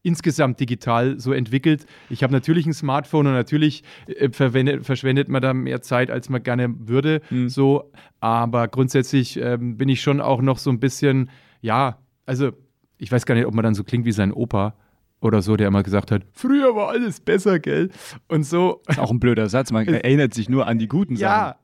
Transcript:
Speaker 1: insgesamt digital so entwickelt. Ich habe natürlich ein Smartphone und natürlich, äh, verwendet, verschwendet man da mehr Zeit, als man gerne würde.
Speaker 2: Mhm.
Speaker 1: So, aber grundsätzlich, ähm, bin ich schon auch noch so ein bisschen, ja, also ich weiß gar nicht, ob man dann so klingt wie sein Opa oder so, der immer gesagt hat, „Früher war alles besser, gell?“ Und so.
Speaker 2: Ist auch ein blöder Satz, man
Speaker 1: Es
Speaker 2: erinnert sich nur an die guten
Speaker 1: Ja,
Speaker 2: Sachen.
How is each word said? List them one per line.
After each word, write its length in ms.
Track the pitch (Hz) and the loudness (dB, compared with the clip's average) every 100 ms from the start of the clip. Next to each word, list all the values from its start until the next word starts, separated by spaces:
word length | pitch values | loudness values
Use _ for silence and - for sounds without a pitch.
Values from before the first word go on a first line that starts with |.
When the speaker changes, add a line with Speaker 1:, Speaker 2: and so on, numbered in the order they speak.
Speaker 1:
insgesamt 580 | 175 160 165 151 131 120 | -4 -2 -2 0 0 0
digital 600 | 123 120 123 117 127 135 | -4 -4 -2 0 0 -2
so 140 | 123 | -2
entwickelt. 520 | 135 110 131 160 151 - - - | -2 0 0 2 0 -4 -20 -12
Ich 140 | 123 | -4
habe 100 | 131 | 0
natürlich 320 | 135 156 170 156 | 2 2 2 0
ein 80 | |
Smartphone 540 | 143 143 143 139 156 143 | -2 -2 -4 0 2 2
und 60 | |
natürlich, 500 | 127 113 151 151 - - - - | 2 0 2 2 0 -12 -20 -12
äh, 220 | - 139 | -2 -2
verwendet, 540 | - 131 131 135 135 120 | 2 0 2 0 0 -4
verschwendet 420 | 131 131 135 143 | -4 0 0 0
man 140 | 131 | 0
da 100 | 131 | 0
mehr 300 | 131 127 127 | -2 -4 -6
Zeit, 260 | - 123 127 | -2 0 0
als 200 | 120 - | -4 -4
man 120 | 127 | -4
gerne 320 | 120 120 123 117 110 | -2 -2 -2 -4 -2
würde. 340 | 127 151 156 - | -2 0 -2 -2
Speaker 2:
Mhm. 180 | 127 123 | -4 -2
Speaker 1:
So, 420 | 135 135 143 - - - _ | 2 2 2 -2 -20 -20 _
aber 460 | 113 117 117 120 117 | -2 0 0 -2 -2
grundsätzlich, 680 | 131 127 139 127 139 123 127 | 0 0 0 2 0 0 -2
ähm, 380 | 120 120 123 110 | -4 -2 -4 -2
bin 100 | 135 | 0
ich 120 | 127 | 0
schon 180 | 147 143 | 0 0
auch 220 | - 123 | 0 0
noch 160 | 135 127 | 0 0
so 140 | 143 | -2
ein 80 | 117 | 0
bisschen, 500 | 135 - 143 131 127 - _ _ | 0 0 0 2 -2 -8 _ _
ja, 380 | 113 117 135 - _ _ - | -2 0 -2 -4 _ _ -6
also 260 | 127 135 - _ _ _ - | -2 -2 -4 _ _ _ -16
ich 140 | - | -2
weiß 160 | 123 - | -2 2
gar 80 | 117 | 0
nicht, 100 | 120 | 2
ob 80 | |
man 100 | 110 | 0
dann 120 | 113 104 | 0 0
so 80 | |
klingt 220 | - 123 117 | -2 -2 0
wie 80 | |
sein 180 | 104 98 | 2 0
Opa 420 | - 120 101 104 - _ _ _ _ | 0 -2 -2 -2 -6 _ _ _ _
oder 220 | 113 107 | 0 2
so, 140 | 92 107 | 2 2
der 120 | 101 | 2
immer 140 | 101 | 2
gesagt 280 | 92 101 - | 2 0 0
hat, 120 | 104 - | -2 -4
„Früher 420 | - 254 285 262 214 | -4 0 4 4 2
war 140 | 202 | 0
alles 320 | 240 233 - | -2 -2 -4
besser, 360 | - 196 202 175 | 0 0 2 0
gell?“ 300 | - 147 180 - - - - | 0 -2 -2 -6 -20 -18 -4
Und 160 | 156 139 | -2 0
so. 360 | 170 180 - - | 2 2 0 -2
Speaker 2:
Ist 120 | 143 | -2
auch 100 | 120 | 0
ein 100 | 117 | 2
blöder 260 | 123 110 107 | 2 2 0
Satz, 240 | 123 135 | 0 0
man 160 | 110 110 | 0 0
Speaker 1:
Es 60 | |
Speaker 2:
erinnert 400 | 143 123 143 131 | 0 2 2 2
sich 160 | 117 107 | -2 -2
nur 180 | 131 113 | 0 0
an 120 | 113 | -2
die 100 | 110 | 0
guten 260 | 165 196 123 | -2 -2 -2
Speaker 1:
Ja, 140 | 196 | 0
Speaker 2:
Sachen. 300 | 214 165 - | 0 -2 -8